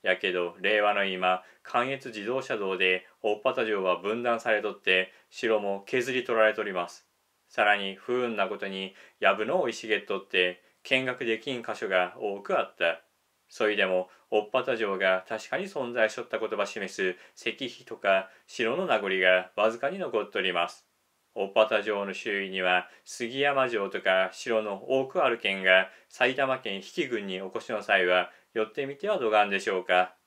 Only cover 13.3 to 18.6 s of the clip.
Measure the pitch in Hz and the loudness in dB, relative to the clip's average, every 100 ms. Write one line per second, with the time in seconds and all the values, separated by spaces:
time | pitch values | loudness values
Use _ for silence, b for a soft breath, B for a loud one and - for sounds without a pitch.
13.3 | _ _ - 107 104 95 92 90 b b | _ _ -2 0 2 2 0 -2 b b
14.3 | 107 104 131 127 117 107 95 95 92 - | -2 0 -2 -2 -2 -2 0 2 2 -2
15.3 | 110 - 135 196 151 120 120 110 - 113 | -10 -6 -6 -6 -6 -6 0 0 0 -6
16.3 | 110 110 101 101 110 95 - 95 90 B | -4 -4 -2 -4 -4 -8 -2 -4 -4 B
17.3 | - 120 104 123 - - 110 101 95 - | -8 -8 -6 -10 -12 -16 -4 2 2 0
18.3 | B _ - | B _ -2